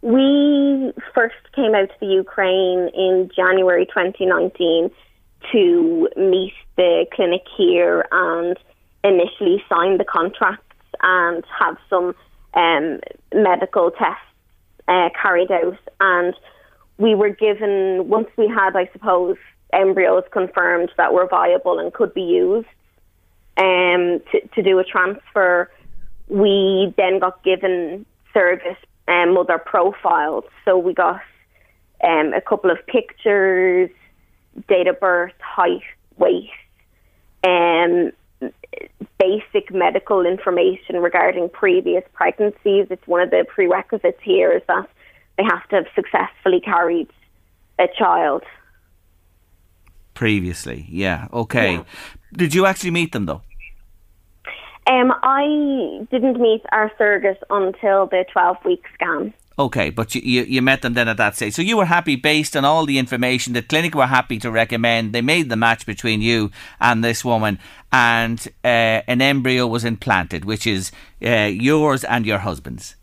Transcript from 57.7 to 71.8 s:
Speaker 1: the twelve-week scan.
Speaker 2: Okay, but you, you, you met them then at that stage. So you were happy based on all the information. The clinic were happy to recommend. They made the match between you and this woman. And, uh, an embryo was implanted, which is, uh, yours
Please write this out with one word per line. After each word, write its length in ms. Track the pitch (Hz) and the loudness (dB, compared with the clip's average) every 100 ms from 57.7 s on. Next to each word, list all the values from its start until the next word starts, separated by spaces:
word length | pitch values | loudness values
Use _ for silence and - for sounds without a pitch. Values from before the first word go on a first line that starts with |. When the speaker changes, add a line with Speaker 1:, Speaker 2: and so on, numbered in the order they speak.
| 190 208 196 190 | -2 0 0 2
Speaker 1:
the 180 | 185 185 | -2 -2
twelve-week 520 | - 180 185 - 180 - | 0 0 0 -4 -4 -6
scan. 400 | - 175 156 208 - _ - | -8 -6 -4 -6 -10 _ -4
Speaker 2:
Okay, 340 | 139 123 85 | -4 -2 -4
but 220 | 90 113 131 | -4 -6 -6
you, 60 | |
you, 200 | - 123 | -2 -2
you 180 | 123 131 | 0 0
met 180 | 127 135 | 0 0
them 120 | 123 120 | -2 -2
then 120 | 117 | -2
at 100 | 113 | 0
that 180 | 107 - | -2 -2
stage. 180 | 104 | -6
So 80 | - | -4
you 160 | 185 226 | -2 0
were 80 | 180 | 2
happy 300 | 175 - 135 | 0 0 -2
based 420 | 151 151 151 151 | 0 0 -2 0
on 80 | 139 | 2
all 200 | 156 156 | 2 0
the 100 | 135 | -2
information. 560 | 127 123 123 127 - | -2 -2 -2 -2 -4
The 80 | 120 | -6
clinic 320 | 113 151 170 | -2 -2 -2
were 140 | 147 127 | 0 2
happy 320 | 131 - 113 | 2 0 -6
to 100 | 120 | -2
recommend. 600 | 113 113 120 117 117 113 | -2 0 0 0 0 -2
They 80 | 117 | -4
made 280 | 120 170 147 | 0 0 0
the 60 | 113 | 0
match 300 | 113 113 - | 0 0 -4
between 360 | 101 120 110 | -6 -2 0
you 280 | 113 117 104 - - - | 0 0 -2 -6 -20 -2
and 220 | 117 113 | 0 2
this 200 | 117 113 | 0 -2
woman. 360 | 127 113 107 98 - - - | -2 0 0 -4 -8 -20 -2
And, 540 | 131 117 117 113 117 - _ | 2 4 2 0 -4 -10 _
uh, 420 | 123 117 113 110 - | 0 2 2 0 0
an 140 | 123 | 0
embryo 460 | 135 139 127 127 123 | 2 0 0 0 0
was 180 | 117 117 | -2 -4
implanted, 580 | 113 - 98 82 85 | -6 0 0 0 -8
which 220 | 92 107 - | -6 -4 -2
is, 260 | 98 92 - - - | -4 -6 -14 -20 -8
uh, 280 | 110 117 104 | -2 0 0
yours 520 | 98 123 156 | 0 0 2